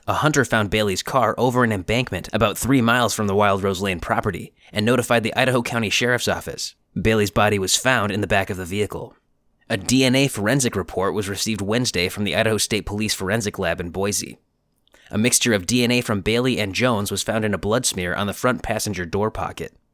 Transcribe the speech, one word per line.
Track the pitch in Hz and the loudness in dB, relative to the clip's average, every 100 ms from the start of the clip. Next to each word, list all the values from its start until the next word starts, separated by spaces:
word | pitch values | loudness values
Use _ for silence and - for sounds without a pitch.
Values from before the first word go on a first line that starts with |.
| - | -4
a | |
hunter | 95 151 147 | 0 2 2
found | 117 113 104 | 2 2 2
Bailey's | 107 101 92 | 2 0 0
car | - 131 110 - | -2 2 2 2
over | 123 123 | 2 4
an | 117 | 2
embankment | 101 - 117 123 92 - | 2 0 0 0 -4 -4
about | 107 107 95 | 0 0 2
three | 113 135 | 2 4
miles | 117 123 113 | 4 4 2
from | - 101 | 0 0
the | |
Wild | 101 104 98 | 4 4 2
Rose | 98 90 | 0 0
Lane | 98 87 | -2 -4
property | - 113 110 82 - _ _ | -4 -4 -4 -6 -8 _ _
and | 107 | -2
notified | 107 127 113 117 | 2 2 2 2
the | 107 | 2
Idaho | 113 127 123 | 0 2 2
County | 120 117 104 | 0 -2 -2
Sheriff's | - 123 123 - | 0 0 0 0
Office. | 87 - - - - _ 95 | -4 -6 -8 -10 -12 _ -2
Bailey's | 110 110 101 | 2 2 2
body | 113 104 104 | 2 2 2
was | 92 | 2
found | - 131 123 101 | 0 2 2 2
in | 107 | -2
the | 95 | 0
back | 101 95 | 0 0
of | 92 | -4
the | 87 | -4
vehicle. | 101 101 - - - _ _ _ _ - | -2 -2 -4 -12 -16 _ _ _ _ -6
A | 107 | -4
D | 90 131 | 2 4
N | 131 | 4
A | 131 139 | 4 2
forensic | - 104 139 120 101 | 0 0 2 0 -2
report | 87 - 95 | -4 -2 -2
was | 101 98 | -2 -4
received | 95 110 104 | -4 -2 -2
Wednesday | 98 117 123 90 90 | 0 0 0 0 -2
from | - | -2
the | 101 82 | -2 0
Idaho | 110 104 | 0 0
State | - 104 | 0 -2
Police | 95 104 107 | -4 -4 -4
Forensic | - 92 113 104 - | -4 -2 -2 -2 -4
Lab | 87 82 | -2 -4
in | 87 | -4
Boise. | 90 101 98 - - _ _ _ _ _ _ - | -4 -2 -2 -6 -12 _ _ _ _ _ _ -6
A | 104 | 0
mixture | 120 - 123 | 2 2 2
of | 101 85 | 0 2
D | 123 | 0
N | 120 | 2
A | 123 | 2
from | 120 101 | 0 -2
Bailey | 107 117 131 95 | 0 0 2 0
and | 98 | -2
Jones | 95 127 104 101 | 0 0 0 -2
was | 98 | -4
found | - 110 | -2 -2
in | 107 | 0
a | 95 | -2
blood | 101 120 | 0 0
smear | - 95 90 | 0 -4 -4
on | 92 101 | -2 -4
the | |
front | - 127 120 | -2 -2 -2
passenger | - 110 107 90 | -4 -4 -4 -6
door | 85 98 110 | -4 -2 -2
pocket. | - - - - _ _ | -4 -8 -8 -12 _ _